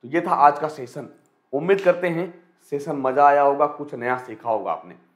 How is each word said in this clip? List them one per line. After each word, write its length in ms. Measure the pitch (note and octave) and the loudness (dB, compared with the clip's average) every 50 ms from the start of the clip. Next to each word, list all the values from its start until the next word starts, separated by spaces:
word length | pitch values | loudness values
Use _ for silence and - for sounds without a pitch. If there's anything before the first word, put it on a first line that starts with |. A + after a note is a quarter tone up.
| - | -14
तो 60 | A#2+ | -2
ये 120 | C#3+ E3+ | -4 -4
था 100 | E3+ F#3 | 0 0
आज 280 | F3 - C#3 D3 C#3+ - | 2 6 6 6 6 4
का 80 | D#3 | -6
session। 420 | D3+ D3+ - B2+ A#2+ - D3 B2 G#2+ - _ _ _ _ _ _ _ - | -8 -8 -10 -14 -14 -12 -14 -14 -14 -18 _ _ _ _ _ _ _ -6
उम्मीद 280 | C#3 D#3+ F3+ G3 F#3+ | -4 0 0 0 2
करते 280 | - F3+ F3 F3 F3+ F3+ | 2 0 0 2 -2 -4
हैं 340 | E3 E3 F3+ F#3 - - _ _ _ _ _ _ | -4 -4 -6 -8 -10 -20 _ _ _ _ _ _
session 260 | D3 C#3+ C#3+ E3+ D3+ | -8 -8 -6 -6 -6
मज़ा 320 | C#3 C3 C3 C3+ C#3+ C#3+ | -4 -2 -2 2 6 6
आया 140 | C#3+ C#3+ C#3+ | 6 6 6
होगा, 260 | C#3+ C#3+ C#3 C#3+ D3 | 4 4 4 2 0
कुछ 260 | D3 D3 - D3 D3 - | -2 -2 -8 -12 -12 -10
नया 240 | B2 A#2+ B2 B2+ | -8 -4 -4 -4
सीखा 320 | C3 B2+ - A#2+ G#2+ - A#2 | -4 -6 -14 -16 -10 -4 -4
होगा 220 | A2+ G#2+ F#2+ - | -4 -2 -2 -6
आपने। 240 | - - - F2+ F2 - _ _ _ | -6 -8 -8 -18 -20 -20 _ _ _